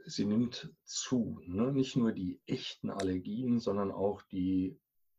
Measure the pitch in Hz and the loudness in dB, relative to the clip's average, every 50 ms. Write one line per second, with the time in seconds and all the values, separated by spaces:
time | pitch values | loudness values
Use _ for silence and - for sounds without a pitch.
0 | - 170 - - 107 104 104 110 123 113 - - - 165 - _ _ - - - | -14 -8 -4 -2 0 2 4 4 2 2 0 -6 -12 -12 -14 _ _ -10 -8 -6
1 | - - 131 123 110 95 92 92 - 87 90 98 117 135 143 135 131 131 - 135 | -4 0 2 2 2 0 -2 -8 -8 -4 -2 0 0 2 2 2 2 2 2 2
2 | 117 113 110 98 95 92 87 - _ - - - - - - - - 110 104 - | 2 2 2 0 -2 -4 -4 -6 _ -6 -4 -4 -4 -6 -10 -6 -6 -6 -2 0
3 | 98 95 92 92 90 104 104 117 131 123 120 117 113 - 101 101 101 98 95 98 | 0 0 0 0 -2 -4 -4 -2 0 2 2 2 2 0 0 0 0 -2 0 0
4 | 95 101 101 - - _ - 92 90 92 95 92 92 92 - - _ _ _ _ | 0 0 0 -2 -6 _ -4 -2 0 2 2 2 2 0 -2 -8 _ _ _ _
5 | _ _ _ | _ _ _